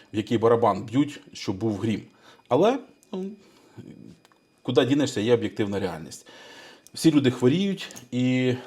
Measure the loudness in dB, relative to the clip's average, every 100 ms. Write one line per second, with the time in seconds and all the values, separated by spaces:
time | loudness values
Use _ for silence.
0 | -10 -8 -2 0 2 4 4 0 -2 -2
1 | -2 -4 -18 -10 -8 -4 -4 -2 -2 -4
2 | -8 _ -20 -20 _ 2 2 0 -6 _
3 | _ -10 -10 -12 -20 _ _ -20 -20 -20
4 | -20 -20 _ _ _ _ 0 2 4 2
5 | 0 -2 2 2 2 -4 -4 -2 -4 -6
6 | -12 -18 -20 -20 -20 -20 -20 -20 _ 0
7 | 2 4 2 2 2 2 0 -4 -10 -16
8 | -10 -4 0 0 0 -2